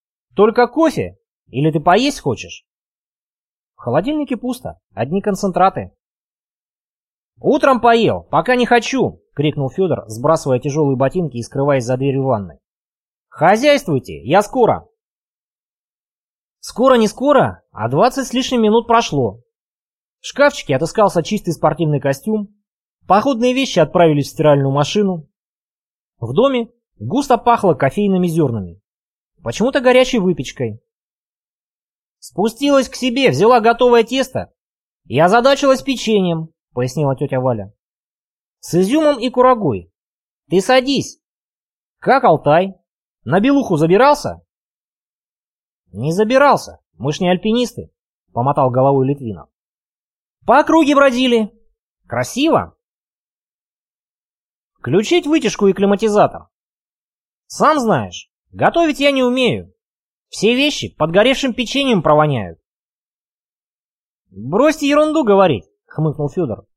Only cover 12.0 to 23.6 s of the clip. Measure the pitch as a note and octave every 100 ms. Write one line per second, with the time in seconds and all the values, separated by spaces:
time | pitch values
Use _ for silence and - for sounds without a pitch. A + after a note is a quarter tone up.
12 | C#3 C3 C3+ A2+ F#2 - _ _ _ _
13 | _ _ _ - D#3+ A3 D4 C#4+ - C#3
14 | - D2+ F#2+ F3+ G#3 C4+ G#3+ G2+ - _
15 | _ _ _ _ _ _ _ _ _ _
16 | _ _ _ _ _ _ - - C4 B3
17 | G#3+ - C4+ C#4 C3+ - _ A2 A2+ C#3
18 | A#3+ C4+ B3+ A#3+ B3+ B3 G#3+ A3+ A#3 A#3
19 | A3+ C#3+ A2+ A2 _ _ _ _ _ _
20 | _ _ - - C#4+ - - C3+ D#3+ -
21 | G3+ E3+ D#3+ G#3 F3+ D3 D#3 D3+ D#3+ D3
22 | C#3 C#3 - G#3+ G3+ _ _ _ _ _
23 | - F#3+ C4+ A#3 B3 B3+